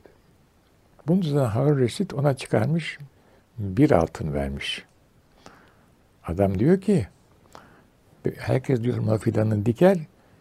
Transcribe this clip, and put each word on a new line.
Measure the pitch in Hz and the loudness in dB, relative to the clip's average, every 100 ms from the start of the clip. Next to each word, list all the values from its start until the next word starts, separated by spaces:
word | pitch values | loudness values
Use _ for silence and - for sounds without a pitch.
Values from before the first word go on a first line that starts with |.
| - _ _ _ _ _ _ _ _ - 147 | -20 _ _ _ _ _ _ _ _ -8 -2
Bunun | 185 | 0
üzerine | 165 143 | 0 0
Harun | 120 110 143 143 | 0 0 2 2
Reşit | 120 - 190 | 0 -2 -4
ona | 139 143 | 0 0
çıkarmış, | 131 - 120 123 165 156 - 143 _ _ _ _ - | 0 -2 0 0 -2 -4 -12 -18 _ _ _ _ -10
bir | 98 95 147 | -4 2 4
altın | 98 82 - 80 | 4 2 -4 -6
vermiş. | 71 69 69 - - - _ _ _ _ _ - - _ _ _ _ _ _ - | -4 -6 -6 -8 -10 -14 _ _ _ _ _ -20 -20 _ _ _ _ _ _ -6
Adam | 85 98 95 | 0 0 2
diyor | 139 190 | 2 2
ki, | 214 185 95 _ _ _ _ - - _ _ _ _ _ - - | 2 0 0 _ _ _ _ -20 -20 _ _ _ _ _ -8 -6
"Herkes | - 127 - 127 | -2 -2 0 -2
diyor | 120 117 | -2 -2
hurma | 110 110 | -2 0
fidanını | 113 107 110 107 107 | 0 0 0 0 0
diker, | 113 180 185 151 _ _ _ | 2 2 2 -4 _ _ _